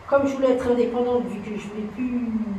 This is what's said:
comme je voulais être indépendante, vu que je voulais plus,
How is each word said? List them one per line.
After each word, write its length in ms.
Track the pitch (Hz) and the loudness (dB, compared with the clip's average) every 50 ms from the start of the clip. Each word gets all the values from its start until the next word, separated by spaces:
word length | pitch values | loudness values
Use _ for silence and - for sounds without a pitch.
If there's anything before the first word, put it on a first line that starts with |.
| - - | -2 2
comme 180 | 277 277 277 | 2 4 4
je 80 | 277 262 | 2 2
voulais 160 | 269 269 254 | 2 4 4
être 180 | 240 247 - 240 | 4 2 2 2
indépendante, 540 | 240 240 220 - 233 247 247 247 247 233 - | 2 4 2 2 0 0 2 2 2 0 0
vu 120 | - 196 202 | -2 -6 -8
que 180 | - 220 208 | -8 -8 -8
je 100 | 196 202 | -8 -8
voulais 200 | 208 214 220 208 208 - | -8 -8 -8 -8 -8 -6
plus, 360 | 247 254 247 247 240 233 220 220 214 214 202 196 | -4 -4 -2 -2 -2 -2 -2 -2 -2 -2 -4 -4